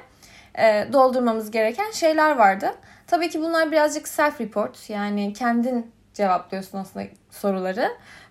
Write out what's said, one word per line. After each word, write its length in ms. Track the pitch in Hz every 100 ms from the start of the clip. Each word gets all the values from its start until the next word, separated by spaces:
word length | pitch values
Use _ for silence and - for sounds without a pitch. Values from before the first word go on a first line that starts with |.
| - _ - - - -
e, 280 | 220 214 208
doldurmamız 580 | 269 262 254 240 220 214
gereken 400 | 226 220 226 427
şeyler 440 | - 330 311 311 269
vardı. 360 | 202 196 339 - - - -
Tabii 220 | 339 339
ki 120 | 320
bunlar 300 | 330 330 320
birazcık 340 | 311 302 302 -
self-report, 840 | - 302 294 214 208 220 - -
yani 400 | 208 202 202 202
kendin 580 | 202 247 233 240 247 233 _ _
cevaplıyorsun 640 | - 196 180 - 190 190 -
aslında 280 | - - 196 - _
soruları 600 | - 202 190 185 190 370 480 - - -